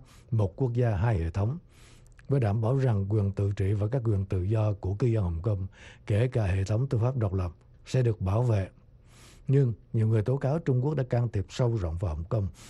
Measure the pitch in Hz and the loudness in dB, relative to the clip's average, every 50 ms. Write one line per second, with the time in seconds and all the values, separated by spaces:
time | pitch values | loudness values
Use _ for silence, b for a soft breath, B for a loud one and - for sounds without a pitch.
0 | B B B B B B 120 107 101 90 - - 135 117 117 123 123 113 104 85 | B B B B B B 0 0 0 0 0 -2 -2 0 2 2 2 2 2 2
1 | 110 120 107 82 82 82 - 98 101 120 151 180 - B B B B B B B | 2 2 2 0 -2 -2 -2 -2 -2 -2 -2 -6 -10 B B B B B B B
2 | B B - - - - 135 139 113 101 101 113 110 113 139 135 131 123 107 98 | B B -20 -18 -4 -2 0 2 2 0 0 0 0 0 0 2 2 2 2 0
3 | 98 101 110 107 98 98 98 - 101 101 101 - 95 98 107 98 104 104 127 135 | 0 0 0 2 2 0 0 0 -2 -2 0 0 0 0 0 0 0 -2 -2 -2
4 | 113 113 101 95 95 - 101 90 90 101 113 110 107 107 101 - - 95 101 104 | 0 0 0 0 0 -2 -2 -2 0 0 0 2 2 0 0 -2 -2 -4 -2 0
5 | 135 117 113 110 95 87 82 80 85 113 101 92 95 - B B B B B B | 0 2 2 2 0 0 -2 -2 -2 -2 -2 -2 -4 -8 B B B B B B
6 | - - - - 123 127 - 117 104 92 95 95 95 - 107 113 135 135 131 104 | -4 0 2 2 2 2 0 0 0 2 0 0 0 0 0 0 0 0 0 0
7 | 117 127 139 123 107 90 92 95 90 82 - - - - - - - - - 131 | 0 0 0 0 -2 0 0 -2 -4 -4 -8 -12 -20 -20 -20 -20 -10 -2 0 2
8 | 120 117 104 - 95 92 98 117 127 120 107 98 92 - - - - - - - | 2 2 0 0 -2 0 0 2 2 2 2 0 0 -4 -10 -20 -20 -20 -20 -20
9 | B B B B B B B B B - 135 143 135 120 104 - - - - 113 | B B B B B B B B B 2 4 4 4 2 0 -4 -10 -4 0 0
10 | 110 110 113 107 - 127 135 139 139 131 151 170 - 143 127 123 127 151 156 143 | 2 4 2 2 2 0 -2 0 0 -2 -2 0 0 0 0 2 0 0 -2 -2
11 | 127 - 123 120 120 113 - 98 - - - - 127 117 117 107 87 80 80 82 | -2 0 0 0 0 0 -2 -4 -6 -4 -2 0 0 0 0 -2 -2 -4 -4 -4
12 | 101 85 78 78 82 - 123 110 98 82 B B B | -4 -4 -4 -6 -4 -2 -2 -2 -2 -2 B B B